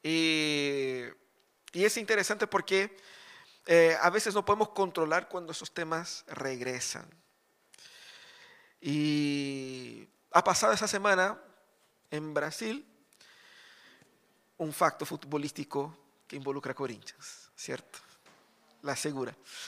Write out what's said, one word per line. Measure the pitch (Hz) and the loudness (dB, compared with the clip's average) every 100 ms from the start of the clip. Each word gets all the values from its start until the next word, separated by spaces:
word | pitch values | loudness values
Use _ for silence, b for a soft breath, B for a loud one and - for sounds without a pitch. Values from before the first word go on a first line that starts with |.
| 156 | 0
Y, | 165 165 156 151 147 143 139 135 127 120 - _ _ _ _ - | 2 2 2 2 0 0 0 -2 -4 -8 -16 _ _ _ _ -12
y | 170 | 2
es | 208 240 | 2 2
interesante | 208 220 185 214 220 | 2 2 2 0 2
porque, | 196 165 190 202 - B B B B B B - | 0 2 2 2 -4 B B B B B B 6
eh, | 170 165 160 | 8 8 8
a | 165 | 4
veces | 196 214 | 4 0
no | 202 | 0
podemos | 196 208 214 | 2 2 2
controlar | - 190 170 160 165 175 | 0 -2 0 2 2 0
cuando | 185 165 | -10 -8
esos | - - | -12 -10
temas | - 160 160 175 - - | -8 -4 -4 -6 -12 -12
regresan. | 135 135 127 120 127 120 - - - _ _ _ _ _ B B B B B B B B B B B | -8 -6 -4 -6 -4 -6 -8 -12 -20 _ _ _ _ _ B B B B B B B B B B B
Y | 170 143 151 147 147 143 139 135 131 131 123 113 - _ _ | -4 0 2 2 0 0 -4 -6 -8 -10 -12 -16 -18 _ _
ha | 170 | 4
pasado | 180 175 220 | 4 4 4
esa | 214 208 | 2 0
semana | 202 202 190 185 220 - _ _ _ _ _ _ | 0 2 4 4 0 -14 _ _ _ _ _ _
en | 151 151 | -8 -2
Brasil | 151 147 - 220 262 - _ _ _ B B B B B B B B B _ _ _ _ _ | -2 -2 -6 -6 -8 -12 _ _ _ B B B B B B B B B _ _ _ _ _
un | 160 | -6
facto | 147 165 - 147 | 2 2 2 -8
futbolístico | 147 139 147 147 - 143 139 143 160 _ _ _ | -8 -4 -4 -4 -8 -6 -6 -6 -10 _ _ _
que | 143 | -10
involucra | 135 139 135 | -6 -6 -6
a | |
Corinthians, | 131 135 110 - - - - - - | -6 -8 -8 -16 -18 -20 -20 -20 -16
¿cierto? | - 131 - - - - - - _ _ _ _ | -10 -10 -10 -20 -20 -20 -20 -20 _ _ _ _
La | 147 | -6
Segura. | 131 160 139 123 - B B | -4 -4 -4 -6 -8 B B